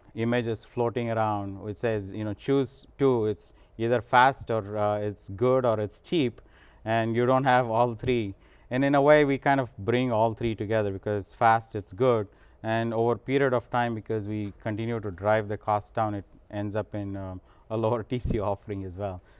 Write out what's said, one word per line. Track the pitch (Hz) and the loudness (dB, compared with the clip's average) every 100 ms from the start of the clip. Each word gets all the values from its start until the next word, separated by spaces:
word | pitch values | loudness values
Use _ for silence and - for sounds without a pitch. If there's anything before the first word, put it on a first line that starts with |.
| - 110 | -12 -6
images | 113 120 117 110 | -2 0 -2 -6
floating | - - 117 110 113 | -6 -2 -2 -2 -2
around | 110 110 104 101 98 | 0 0 -2 -6 -10
which | 104 101 | -10 -4
says, | 117 110 95 | -2 -2 -4
you | 98 | -6
know, | 107 | -6
"Choose | 101 - 139 131 - - - | -6 0 0 0 -6 -16 0
two, | 135 123 107 | 2 2 0
it's | 104 - - _ - | -4 -10 -20 _ -6
either | 113 120 | 0 0
fast | - 123 131 135 - | 4 6 6 4 -4
or, | 113 98 107 | -4 -4 -2
uh, | 104 104 | 0 0
it's | 104 98 - | -4 -8 -12
good | 98 127 131 | 0 2 4
or | 123 110 | 2 0
it's | 104 - | -2 -8
cheap," | - 175 127 - - - - - | -4 0 0 -2 -14 -20 -20 -12
and | - 113 113 | -2 0 0
you | 113 | 2
don't | 120 131 | 2 4
have | 139 127 123 | 4 4 4
all | 110 123 | 2 2
three. | 113 127 123 104 95 - - - | 0 -2 0 -2 -8 -18 -20 -6
And | 127 | 0
in | 139 143 | 2 4
a | |
way, | 139 151 | 6 6
we | 143 135 | 6 2
kind | 143 139 | 2 0
of | 123 - | 0 -4
bring | 101 120 127 | -2 0 0
all | 110 113 | 2 0
three | 110 117 110 | 0 -4 -4
together, | 104 110 104 | -2 -2 -2
because | 98 - 104 95 | -4 -4 -4 -6
fast, | - 117 113 113 107 | 2 4 4 0 -10
it's | 98 | -8
good, | 92 127 117 101 - - _ | 0 2 2 0 -10 -20 _
and | 110 113 117 | -4 -2 0
over | 110 117 | 0 0
a | 117 | 0
period | - 135 139 | -2 0 2
of | 123 - | 0 -2
time, | 123 120 | -2 -2
because | 110 - 110 | -4 -4 -6
we | 104 107 104 - | -4 -6 -6 -8
continue | 117 104 117 117 | -8 -4 -4 -4
to | 107 | -6
drive | 85 101 110 104 | -4 2 2 0
the | 104 | -6
cost | - 104 - | -2 -2 -2
down, | - 110 | -4 -2
it | 104 - - - | -4 -10 -18 -12
ends | 104 104 104 | -8 -4 -4
up | 101 | -6
in, | 107 101 98 | -8 -8 -8
um, | 95 90 - _ - | -10 -12 -16 _ -8
a | 110 | -2
lower | 110 120 | 0 -2
<laughs> | 104 | -4
T | 123 | -4
C | - 113 | -2 -2
offering | 101 101 - 98 | -2 -4 -6 -8
as | 95 90 | -8 -8
well. | 101 90 - | -8 -8 -14